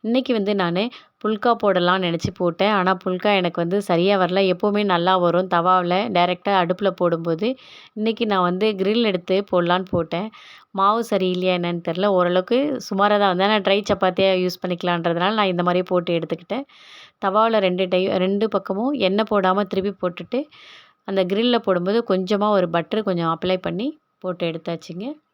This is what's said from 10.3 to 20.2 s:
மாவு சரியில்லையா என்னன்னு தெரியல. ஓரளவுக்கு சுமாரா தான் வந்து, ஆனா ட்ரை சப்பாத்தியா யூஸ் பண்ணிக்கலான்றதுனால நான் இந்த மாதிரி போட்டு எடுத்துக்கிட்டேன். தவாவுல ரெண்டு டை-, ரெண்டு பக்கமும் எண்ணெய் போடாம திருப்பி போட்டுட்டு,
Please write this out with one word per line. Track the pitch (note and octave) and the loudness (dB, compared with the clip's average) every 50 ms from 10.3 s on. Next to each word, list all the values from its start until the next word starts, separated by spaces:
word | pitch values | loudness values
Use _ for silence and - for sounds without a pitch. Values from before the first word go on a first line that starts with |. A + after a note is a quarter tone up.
| - - - - - - - _ _ | -10 -16 -20 -20 -20 -20 -20 _ _
மாவு | G3 F#3+ G3 G#3+ A#3 A#3 | 0 2 2 2 2 0
சரியில்லையா | A3+ G#3+ G3 F#3 F#3 F3+ F#3 F3+ F#3 F3+ | -2 0 0 0 0 -2 0 0 0 0
என்னன்னு | F3 F3 F3 F3 E3+ E3+ | 0 -2 -2 -4 -4 -4
தெரியல. | - D#3+ F3 G3 G#3 | -6 -4 0 0 2
ஓரளவுக்கு | G3 F3+ F3+ F3+ F3 F#3 F#3 - A3+ B3+ C#4 D4+ C#4 A#3+ | 2 2 2 2 2 0 0 2 0 0 0 0 -4 -6
சுமாரா | - - G3+ F#3+ G3+ G#3 G#3 G#3 | -8 -6 0 0 2 4 4 4
தான் | G3+ G3 F3+ | 2 2 2
வந்து, | F3+ F#3+ G3+ | 2 2 2
ஆனா | G#3+ G#3+ | 2 2
ட்ரை | F#3+ G3+ G3 G#3 G#3 | 2 2 0 0 2
சப்பாத்தியா | - G#3 F#3 F#3+ F#3 F3+ F3 F#3+ F#3+ F#3+ | -2 -2 2 2 0 2 2 2 2 2
யூஸ் | F#3 F#3 F3+ F3 - | 2 0 -2 -4 -6
பண்ணிக்கலான்றதுனால | - F3+ F3+ E3+ - F3+ F3 E3+ E3 F3 E3+ E3+ F3 G3 A3 A3 | -6 -6 -6 -4 -2 -2 -2 0 0 0 0 0 0 0 0 0
நான் | G#3 F#3+ F3+ | 0 0 0
இந்த | F3 F3 | 0 0
மாதிரி | F3 F3 F3+ F#3 | 2 2 0 0
போட்டு | - F#3 F3+ E3+ F3 F3 | 0 0 -2 0 0 -2
எடுத்துக்கிட்டேன். | E3 D#3+ D#3 E3+ D#3+ F3 _ G3+ B3+ C#4+ _ - - - - - - - - _ _ | -2 -2 -4 -8 -10 -6 _ -8 -8 -8 _ -16 -20 -20 -20 -20 -20 -20 -20 _ _
தவாவுல | - G3 F#3+ G#3+ A3 A3+ A3+ G#3+ | -4 0 2 2 2 4 2 2
ரெண்டு | G3 F#3 F3+ F3+ F#3+ | 2 2 0 0 -2
டை-, | F3+ F#3 F3+ F#3 G3 - F#3+ | 0 0 0 0 0 0 0
ரெண்டு | F3+ F#3+ G3 G3+ A3 A3 | 0 0 0 0 -2 0
பக்கமும் | - G3 G3 - F#3+ G3 A#3 C4+ D4 B3+ | -2 -4 -4 -2 -6 -4 -2 -4 -2 0
எண்ணெய் | G3 F#3 F#3+ G#3 A3 G#3+ | 0 0 0 0 0 0
போடாம | A3 G3+ F#3 F#3 F#3 G3 G#3 F#3+ | 0 0 2 2 2 0 -2 -2
திருப்பி | - G3 F#3 G3+ G3 | -4 -4 -4 -4 -6
போட்டுட்டு, | _ - F3+ F3 - | _ -6 -6 -6 -8